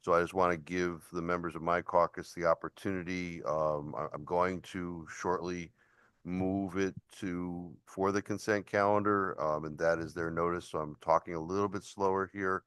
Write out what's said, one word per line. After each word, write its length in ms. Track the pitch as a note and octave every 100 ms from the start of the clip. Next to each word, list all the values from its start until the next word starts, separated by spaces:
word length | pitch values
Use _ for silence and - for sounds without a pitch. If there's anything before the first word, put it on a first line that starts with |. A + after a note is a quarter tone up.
So 140 | -
I 60 | E2+
just 140 | E2+
wanna 220 | F#2 F2+ E2+
give 500 | D2+ F2+ F2+ E2+ -
the 100 | F2+
members 320 | E2+ F2 E2+
of 80 | D#2+
my 200 | E2 F2
caucus 500 | E2 F2+ E2+ - E2+
the 120 | - E2+
opportunity. 960 | E2 D#2+ - G#2 F#2 F2 F#2 F2 E2+
Um, 500 | - D#2 D#2 D2+ D2 B1
I, 120 | D2
I'm 120 | D2
going 360 | D2 F2 F2+ F#2
to 440 | - F#2+ F2 F2 D#2
shortly 640 | - F#2 F2 F2 F2+ E2 _ _ _ _ _
move 520 | E2 F#2 F#2 G2 G2 F2+
it 180 | F#2+ - _ -
to, 560 | G2 F2+ F2+ F2 F2 -
for 280 | - - F#2+
the 100 | G2
consent 440 | - G2+ - G#2 F#2+
calendar, 760 | G#2 G2+ G#2 G#2 G2+ F#2+ -
um, 240 | D#2 D2+
and 140 | D#2 D2+
that 200 | E2 E2
is 160 | D#2+
their 160 | D#2+ E2
notice. 380 | E2 F2 F2 E2+
So 100 | E2
I'm 180 | D2+ D2
talking 340 | - E2 -
a 60 | E2+
little 280 | D#2+ F#2+ G2+
bit 160 | F#2+
slower 460 | - - G2 F#2+ F#2+
here 320 | G2+ F#2+ F#2+